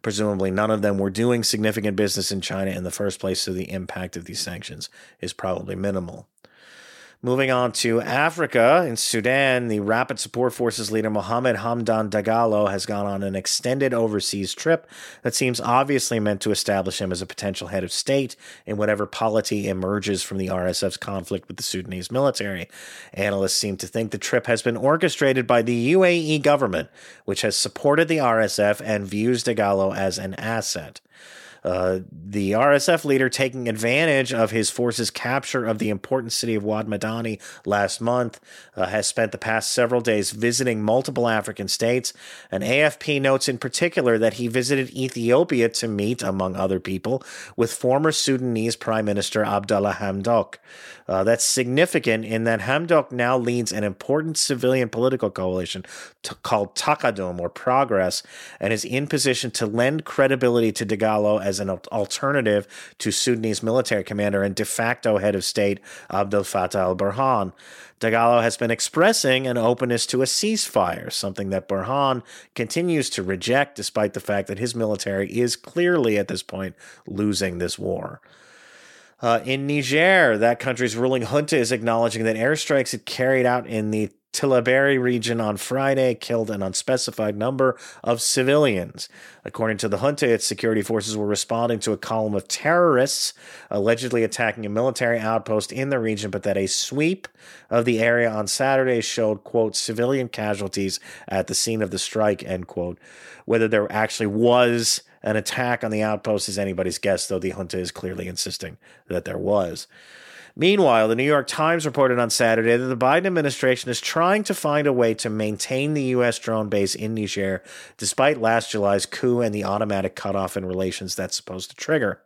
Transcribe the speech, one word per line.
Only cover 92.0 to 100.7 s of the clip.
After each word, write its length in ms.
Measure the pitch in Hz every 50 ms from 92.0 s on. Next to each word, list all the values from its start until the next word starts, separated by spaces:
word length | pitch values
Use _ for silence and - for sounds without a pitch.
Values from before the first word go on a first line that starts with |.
| - - 113 113 110 107 104
of 120 | 98 -
terrorists 840 | - - - - 151 170 175 180 165 139 123 131 143 - - - - - - - - - - - -
allegedly 540 | - 104 98 110 120 117 131 123 123 120 113
attacking 420 | 110 - - 120 110 104 117 107
a 40 | 104
military 500 | 104 110 123 131 120 - 127 117 117 113
outpost 540 | 110 110 113 110 - - 110 107 101 - -
in 160 | 127 135 139
the 100 | 139 127
region, 320 | 113 110 110 101 107 101
but 120 | 98 101 -
that 120 | 104 98
a 120 | 101 98
sweep 600 | 92 - - - - 127 139 156 165 190 190 - - _ _ - - - - - _
of 140 | 107 120 117
the 160 | 123 117 110
area 320 | 113 117 120 120 120 113
on 160 | 110 107 104
Saturday 540 | 98 - - 135 135 135 131 131 127 123 117
showed, 420 | 110 - - - 113 107 107 101 _
quote, 320 | - - 117 110 107 101
"civilian 540 | - - - 113 110 117 123 139 135 127 113
casualties 680 | - - 107 107 104 98 101 95